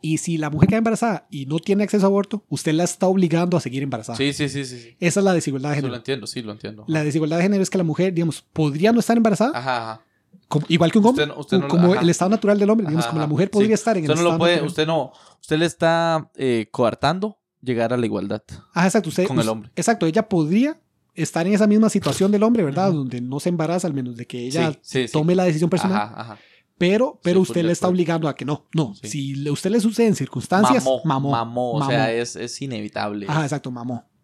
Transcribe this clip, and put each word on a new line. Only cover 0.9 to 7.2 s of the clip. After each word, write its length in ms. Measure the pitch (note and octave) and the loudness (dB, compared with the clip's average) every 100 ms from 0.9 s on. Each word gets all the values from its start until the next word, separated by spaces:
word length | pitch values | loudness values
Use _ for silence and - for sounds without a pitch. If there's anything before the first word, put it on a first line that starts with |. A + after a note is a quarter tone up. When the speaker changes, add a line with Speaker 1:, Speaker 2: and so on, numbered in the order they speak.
| A3 A#3 F#3 _ | 0 0 -2 _
Speaker 1:
y 160 | D3 C3+ | -10 -4
no 140 | D#3+ | -4
tiene 240 | F3+ G3 | 0 0
acceso 220 | G#3 G#3+ G3 | 2 2 4
a 40 | |
aborto, 340 | G3 G3 G#3 _ | 2 0 -6 _
usted 240 | C#3 - | -4 0
la 100 | D#3 | 0
está 240 | F3 - F#3 | 0 0 2
obligando 480 | F#3+ F3+ E3 F3+ E3+ | 2 2 2 2 0
a 60 | |
seguir 220 | B2+ B2+ | -2 -6
embarazada. 340 | C#3 A#2+ A2 A#2+ | -6 -6 -8 -2
Speaker 2:
Sí, 160 | C#3 | -2
sí, 160 | C#3+ C#3+ | 0 -4
sí, 160 | C#3 C3 | -4 -10
sí, 140 | B2 | -12
sí. 180 | A#2 _ | -20 _
Speaker 1:
Esa 200 | F3 G3+ | 0 2
es 20 | |
la 100 | G3 | 2
desigualdad 360 | F3+ D#3 C3+ C#3+ | 2 0 -4 -2
de 60 | D3 | -2
Speaker 2:
Eso 60 | |
Speaker 1:
género. 80 | C3 | -2
Speaker 2:
lo 40 | B2 | -6
entiendo, 300 | B2 C3+ G#2 | -4 -6 -4
sí, 140 | - | -10
lo 100 | A2 | -10
entiendo. 320 | G#2 A2 G#2+ G#2+ | -10 -12 -12 -4
Speaker 1:
La 160 | D#3 D3+ | -2 0
desigualdad 320 | D3+ | 0